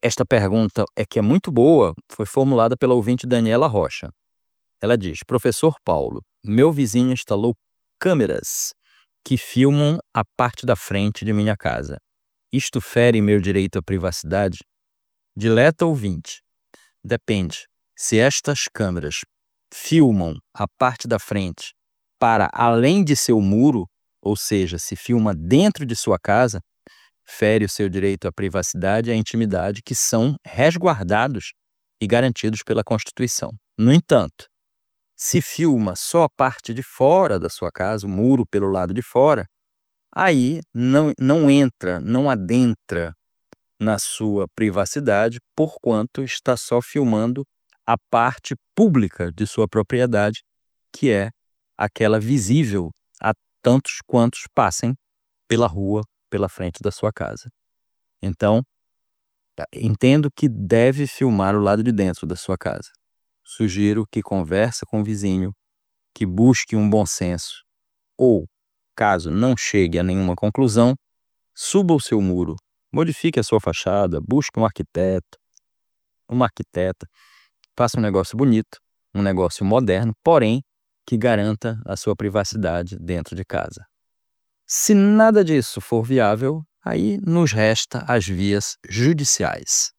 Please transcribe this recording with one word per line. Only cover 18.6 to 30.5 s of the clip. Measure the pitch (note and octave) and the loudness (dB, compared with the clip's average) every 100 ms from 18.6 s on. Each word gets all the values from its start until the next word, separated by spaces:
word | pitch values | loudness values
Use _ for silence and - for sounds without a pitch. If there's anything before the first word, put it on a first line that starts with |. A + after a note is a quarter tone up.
| - | -6
câmeras | - G2+ F2 D2 - - _ _ _ _ | -4 -4 -4 -6 -10 -12 _ _ _ _
filmam | - - D#3+ C#3 G#2 E2+ D2 _ | -16 0 4 6 4 -2 -6 _
a | - G2+ | -10 -10
parte | _ B2+ B2 A#2+ | _ -2 -2 -4
da | A2+ | -4
frente | - G#2 F#2+ - - _ _ _ _ _ | -2 -6 -6 -10 -16 _ _ _ _ _
para | A#2 A2 F#2+ | 2 4 2
além | - A#2+ A#2 B2+ F#3+ | 2 2 4 4 4
de | E3 C#3+ | 2 0
seu | - A2+ | 2 2
muro, | G2 G#2 C#3 B2 F2+ _ _ _ | 4 4 4 2 -4 _ _ _
ou | - G#2 | -4 -4
seja, | - G#2 F2+ E2+ | -2 -2 -2 -4
se | - F#2+ | -10 -12
filma | - A#2+ A2 | -2 0 0
dentro | F2 E2 C3+ G3+ - C#3 | -2 2 4 4 0 -6
de | A2+ | -6
sua | - F#2+ | -2 -2
casa, | - G#2 B2+ G2 - _ _ _ _ _ _ | 0 2 2 -2 -14 _ _ _ _ _ _
fere | - G#2+ A2 G#2 | -2 2 2 0
o | |
seu | - G2+ | -2 -2
direito | F#2 G2 G2 F#2 | 0 -2 -2 -6
à | |
privacidade | - G2 F#2 F2+ F#2 F#2+ G#2+ A#2 | -6 -6 -4 -6 -4 -2 0 0
e | |
à | A2+ | -2
intimidade, | G#2+ A#2 A2 F#2+ F#2+ G#2 | -2 -2 -2 -2 -4 -6
que | - B2+ | -8 -4
são | - A#2 B2 C#3+ | -2 0 0 -2
resguardados | - | -8